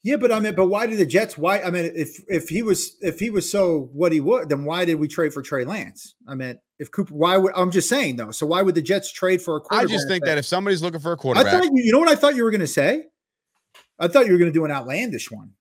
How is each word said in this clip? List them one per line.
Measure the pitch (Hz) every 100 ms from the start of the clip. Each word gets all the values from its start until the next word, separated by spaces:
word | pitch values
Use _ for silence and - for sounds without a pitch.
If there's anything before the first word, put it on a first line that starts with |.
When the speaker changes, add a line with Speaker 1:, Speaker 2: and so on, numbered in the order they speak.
Speaker 1:
Yeah, | 208 285
but | 240
I | 220
mean, | 208 180
but | 185
why | 202 233
did | 220
the | 156
Jets? | 175 220 -
Why, | 165 202
I | 180
mean, | 175 170
if, | 160 151 - -
if | 175 165
he | 170
was, | 226 185 - _
if | 185 165
he | 220
was | 208 -
so | 202 185 156 127
what | 139 175
he | 160
would, | 143 247 160
then | 143
why | 143 170
did | 175 156
we | 151
trade | 165 156
for | 143
Trey | 135 139
Lance? | 123 208 95 - - _ -
I |
mean, | 135 127 120 _ _
if | 147
Cooper, | - 190
why | 147 170 190
would, | 190 185
I'm | 180
just | 180 -
saying | 262 202 120
though. | 110
So | -
why | 151 175
would | 190
the | 165
Jets | 139 196 196
trade | - 185 180
for | 175 151
a | -
Speaker 2:
I | 220
just | -
Speaker 1:
quarterback | 214 147
Speaker 2:
think | 185
Speaker 1:
that | 170
Speaker 2:
that | 151
if | -
somebody's | 180 202 185
looking | 175 160
for | 151
a |
Speaker 1:
I | 170
Speaker 2:
quarterback, | 131 165 294
Speaker 1:
thought | 359
you, | 349 269
you | 233
know | 254
what | 330
I | 294
thought | 285
you | 269
were | 226
gonna | 208 151
say? | - 147 294 - _ _ _ _ _ _ - _ _
I | 170
thought | 269 233
you |
were | 180
gonna | 170
do | 156
an | 151
outlandish | 139 123 156 240 123 -
one. | 107 104 _